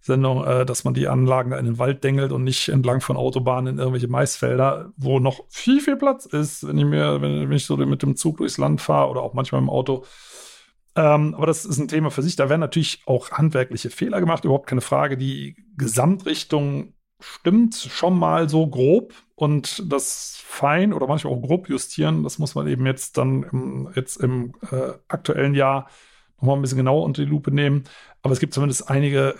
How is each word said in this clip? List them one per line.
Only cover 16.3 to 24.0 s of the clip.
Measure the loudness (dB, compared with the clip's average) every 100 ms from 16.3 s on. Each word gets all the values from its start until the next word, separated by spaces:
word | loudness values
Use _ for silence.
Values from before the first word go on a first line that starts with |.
| -4 0 0 0 -4 -8 _ _ _
stimmt | -20 -4 4 4 4 0
schon | -10 -2 0 2
mal | 2 2 2
so | 2 2
grob | 2 4 4 2 -20 _ _
und | 0 2 -2 -8 -4
das | -4 -4 -8 -12 -16
fein | -16 -2 2 2 2
oder | 0 -2
manchmal | -2 -2
auch | -6
grob | 0 -2 0
justieren, | -6 -6 -2 0 0
das | -2 -4
muss | -4
man | -2 -2
eben | 0 0
jetzt | -2 -4 -2
dann | 0 0
im, | -2 -4 -4 -8 -6
jetzt | -6